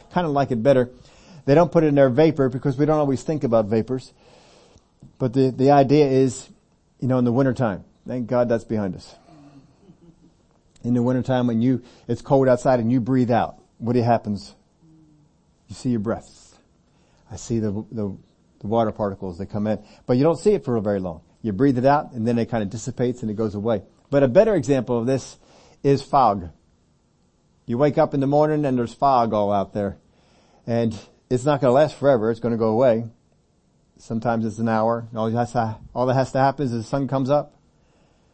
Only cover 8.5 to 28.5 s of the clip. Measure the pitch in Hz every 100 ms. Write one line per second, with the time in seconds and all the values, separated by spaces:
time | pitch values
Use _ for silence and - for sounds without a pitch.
8.5 | 95 - 110 98 90 - - _ 147 143
9.5 | 139 - _ 190 _ 170 _ _ _ _
10.5 | _ _ _ 120 123 120 127 120 127 123
11.5 | 113 123 123 - - - 117 - 139 131
12.5 | 123 139 127 113 131 110 131 120 113 80
13.5 | - _ - 117 123 117 113 104 98 -
14.5 | - _ _ _ _ _ _ _ _ _
15.5 | _ - - 131 117 104 95 - - -
16.5 | _ _ _ _ _ _ _ - - -
17.5 | 117 107 101 107 117 101 95 _ _ _
18.5 | _ 101 117 110 - 101 98 95 85 98
19.5 | 107 107 104 - - - 127 151 156 208
20.5 | 196 131 117 104 101 92 82 - _ 113
21.5 | 98 143 123 131 147 - 123 113 117 110
22.5 | 117 101 113 127 - 123 123 110 104 110
23.5 | 101 107 107 - _ _ 143 135 147 220
24.5 | 190 139 135 117 120 117 135 - - _
25.5 | _ _ _ 143 135 - 143 120 101 87
26.5 | - _ _ _ _ _ _ _ _ _
27.5 | _ - 120 147 165 151 143 135 147 151